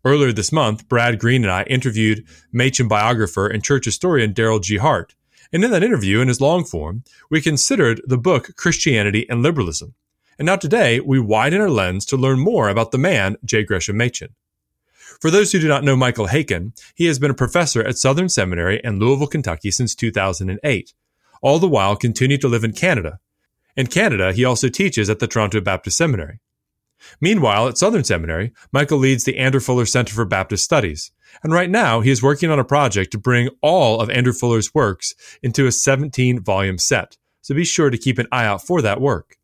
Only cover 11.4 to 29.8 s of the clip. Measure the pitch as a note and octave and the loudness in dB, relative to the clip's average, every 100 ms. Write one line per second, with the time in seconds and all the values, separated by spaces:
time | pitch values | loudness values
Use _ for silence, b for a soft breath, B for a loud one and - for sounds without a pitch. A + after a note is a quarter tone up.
11.4 | C3+ F#3 G#3 A#2+ F#2 F#2 - C3+ C3 C3 | 2 2 2 2 0 -2 -2 0 0 2
12.4 | E3+ A3 G#2+ G2+ A#2 B2+ E3+ C3+ F#2+ G#2 | 2 2 2 0 0 0 0 2 0 -4
13.4 | A2+ A2 G#2+ F#2+ - G#2 A#2+ - - _ | -2 -2 0 -4 -2 -2 -2 -4 -16 _
14.4 | _ _ _ _ _ B B B D#3+ F#3+ | _ _ _ _ _ B B B 2 2
15.4 | G3+ F#3 D#3 C#3 C#3+ C3 B2+ A#2+ G2 C#3+ | 2 2 2 2 2 2 2 0 0 0
16.4 | D#3 F2 G2 - B - E3+ C3+ C#3+ C3 | -2 -6 -6 -14 B -2 0 2 -2 0
17.4 | B2+ F3 D#3+ A#2 A2 B2 C3 C#3+ F#3 - | 0 0 0 -2 -2 0 0 0 0 0
18.4 | F#2 E2+ F2 G#2 A#2+ G2 A2+ C#3 D3 D#3+ | -2 -2 -2 -2 -4 0 2 2 -2 -4
19.4 | B2 E2 G2+ - A#2+ - A#2 G#2+ F#2+ F2 | -4 -4 -4 -4 -4 -4 -4 -2 -2 -2
20.4 | F#2 G2 D3+ A#2+ - _ _ b b b | -6 -4 -2 -2 -4 _ _ b b b
21.4 | C3 D#3+ F#3 B2+ G2 G#2 A#2+ G#2 C3 C#3 | 2 2 2 2 2 0 -2 0 0 2
22.4 | C3+ A#2 A2 G#2 F3+ C3 D#2+ - _ _ | 0 0 -2 -2 0 0 -4 -10 _ _
23.4 | _ _ _ - B2 F3+ G#3+ G#2+ F#2 F#2+ | _ _ _ -6 -2 0 0 2 0 2
24.4 | B2+ A#2+ C3 - G3 A2+ G2+ A2 A#2 A#2 | 0 2 -2 0 -2 0 -2 -2 -2 0
25.4 | G#2 G#2+ G2 F#2 - - E3 A2 D2+ G#2+ | 0 0 -2 -4 -4 -2 0 -2 -6 -14
26.4 | _ _ _ _ _ _ B B D#3+ G#3+ | _ _ _ _ _ _ B B 0 2
27.4 | A#2+ G2+ B2+ - G3 A3+ - F2 D#2+ E2 | 2 2 0 0 0 0 0 -2 -2 -4
28.4 | A2 b b C3+ D3 D3 C3 C3 - A#2+ | -6 b b -2 0 2 2 2 -2 -2
29.4 | C3 C3+ - B2 | 0 0 0 0